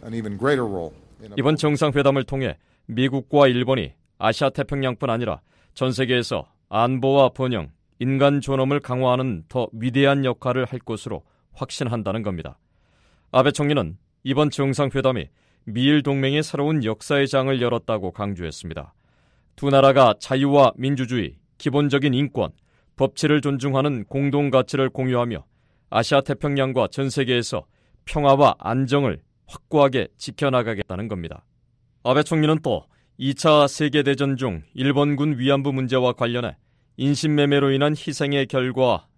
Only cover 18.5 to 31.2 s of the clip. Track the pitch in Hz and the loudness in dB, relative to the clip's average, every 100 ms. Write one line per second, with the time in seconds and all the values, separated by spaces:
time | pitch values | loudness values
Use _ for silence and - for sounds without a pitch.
18.5 | 78 85 80 71 _ _ _ _ _ _ | -10 -12 -12 -14 _ _ _ _ _ _
19.5 | - 139 135 139 135 120 104 - 135 139 | -4 2 6 6 8 6 4 -2 -2 2
20.5 | 143 127 - 131 131 120 123 82 - _ | 4 4 2 -4 -4 -4 -4 -6 -10 _
21.5 | _ 147 139 147 139 143 127 143 123 85 | _ -2 0 0 2 2 0 -2 -4 -6
22.5 | - _ _ _ - 135 - 151 151 143 | -8 _ _ _ -2 -2 0 2 2 0
23.5 | 139 139 131 147 123 98 139 143 143 143 | -4 -2 0 -2 -4 -6 -4 0 0 2
24.5 | 131 127 135 131 135 127 123 120 85 - | 0 0 -2 -2 -2 -2 -2 -2 -6 -12
25.5 | _ _ _ _ 110 117 139 135 135 147 | _ _ _ _ -2 2 2 2 -4 -2
26.5 | 139 135 127 104 - 139 147 123 123 113 | 0 0 0 -2 -2 -4 -2 0 0 -2
27.5 | 104 - _ _ _ - 156 139 139 135 | -6 -10 _ _ _ -8 0 4 6 6
28.5 | - 98 127 131 143 131 76 _ _ _ | 4 -2 -2 0 0 0 -4 _ _ _
29.5 | - - 151 139 123 - _ - - 139 | -20 -2 2 4 2 -4 _ -16 -4 0
30.5 | 127 113 101 101 92 110 95 | 0 -2 -6 -8 -10 -8 -8